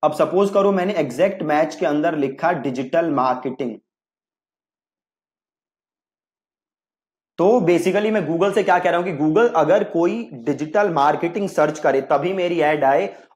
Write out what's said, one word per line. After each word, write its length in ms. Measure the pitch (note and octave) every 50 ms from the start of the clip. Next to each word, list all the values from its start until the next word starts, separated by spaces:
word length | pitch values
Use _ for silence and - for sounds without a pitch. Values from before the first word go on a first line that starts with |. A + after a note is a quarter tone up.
| -
अब 100 | D#3 D3+
सपोज 380 | - E3+ C#3+ D#3 F#3 G3+ G3
करो 220 | G3 G3+ F#3+ G3+ G3
मैंने 220 | F#3+ F3+ F#3+ G#3
एग्जैक्ट 480 | F3 D3+ C3+ A#2+ B2+ F3 G3+ - - E3
मैच 320 | D3+ D3+ D3+ D#3+ D#3 -
के 120 | - F#3
अंदर 300 | D#3+ D3 D3+ D3+ E3+ D#3+
लिखा 360 | D#3 C#3 C3+ C3+ - - E3 F3+
डिजिटल 580 | D#3+ B2 C#3+ B2+ B2 C3+ B2+ - E3 E3+ E3
मार्केटिंग, 680 | D3 C#3 B2 C3 B2 B2 - C#3 - - C#3 A#2+ A2 - _ _ _ _ _ _ _ _ _ _ _ _ _ _ _ _ _ _ _ _ _ _ _ _ _ _ _ _ _ _ _ _ _ _ _ _ _ _ _ _ _ _ _ _ _ _ _ _ _ _ _ _ _ _ _ _ _ _ _ _ _ _ _ _ _ _ _ _ _ _ _ _
तो 220 | E3 F#3+ A3+ B3
basically 520 | F#3+ E3 F3 E3+ E3+ F#3+ F#3 G3+ G#3 A3 G#3+
मैं 160 | G#3+ F3+ D3
Google 260 | E3 E3+ F3+ G3+ F#3+
से 80 | G#3+ G3
क्या 160 | G3 F3+ F3+
कह 120 | F3+ F3+
रहा 100 | E3+ F3
हूं 40 | F3
कि 200 | F#3 F3+ C3+ D3
"Google, 280 | D#3 D#3 G#3 A#3 A#3+ A#3+
अगर 280 | E3 D#3 D3 F3 G3+ G3+
कोई 460 | - - E3+ E3+ F3 G3+ A3+ A#3 - -
डिजिटल 580 | B2+ A#2 D3+ C#3+ B2+ D3+ D#3 - G#3+ G#3 G3+
मार्केटिंग 580 | E3 D3+ C#3 D3 D3+ - - E3+ E3+ A3 G3+ F#3
सर्च 300 | - - D3+ D3+ D#3 -
करे 220 | - D#3 C3+ C3+
तभी 320 | C3+ - D#3 C#3 D3 F3 F#3+
मेरी 280 | F#3+ F3+ F3 F3 E3+
ऐड 240 | D3+ D3 D#3 D3+ C#3
आए 380 | C3+ C#3 D3+ F#3+ G3 - - - _ _